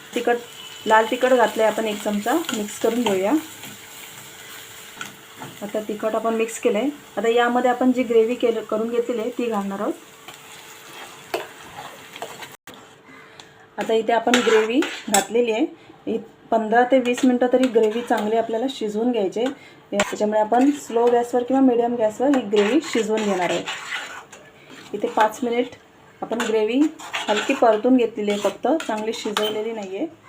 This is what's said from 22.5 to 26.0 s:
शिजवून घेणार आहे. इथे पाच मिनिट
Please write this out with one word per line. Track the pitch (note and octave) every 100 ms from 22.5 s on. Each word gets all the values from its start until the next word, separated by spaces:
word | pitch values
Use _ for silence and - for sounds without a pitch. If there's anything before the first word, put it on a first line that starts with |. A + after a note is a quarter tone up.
| G#3 G3+ D4
शिजवून | - A#3+ G#3 A3
घेणार | G#3 F#3 E3+
आहे. | F3 - - - - - - - - - - - - -
इथे | G3+ A#3+
पाच | A#3 G#3+ -
मिनिट | A#3 A#3+ B3 - - -